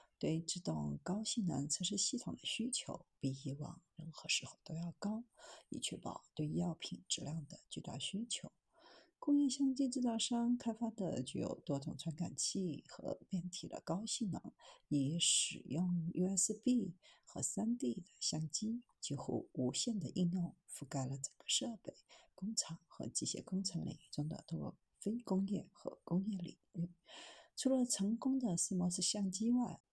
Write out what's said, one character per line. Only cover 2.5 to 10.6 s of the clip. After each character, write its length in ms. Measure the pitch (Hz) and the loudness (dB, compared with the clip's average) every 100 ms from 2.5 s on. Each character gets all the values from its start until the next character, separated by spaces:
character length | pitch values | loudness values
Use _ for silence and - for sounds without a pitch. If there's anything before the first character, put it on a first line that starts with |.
| - 233 | -2 -2
求 340 | - - - - _ | -2 -4 -8 -10 _
比 120 | 135 135 | -4 -2
以 100 | 139 143 | -4 -4
往 200 | 147 175 - - | -6 -8 -14 -14
任 140 | 156 | -12
何 160 | - - | -8 -2
时 160 | - | -2
候 140 | - - | -2 -10
都 100 | - | -8
要 220 | 156 170 - | -4 -4 -4
高， 260 | 202 214 240 - - - - | -4 -4 -6 -16 -20 -20 -10
以 80 | - | -6
确 180 | - - | -6 -6
保 280 | - - - | -6 -8 -8
对 180 | - 151 | -4 0
药 200 | 160 175 | 0 0
品 300 | 160 - 175 - | -2 -6 -10 -4
质 140 | - | -4
量 240 | 165 160 147 | -2 -4 -6
的 140 | - _ | -12 _
巨 100 | - | -10
大 200 | - - | -8 -6
需 260 | - 196 240 | -6 -4 -4
求。 240 | - - - _ _ - - - _ | -6 -8 -16 _ _ -20 -20 -20 _
工 220 | - 285 | 4 6
业 80 | 285 | 6
相 260 | 254 277 254 | 4 4 4
机 140 | 269 | 2
制 100 | 254 | 2
造 180 | 247 226 | 2 2
商 380 | - 233 233 | 2 4 4
开 160 | 247 | 4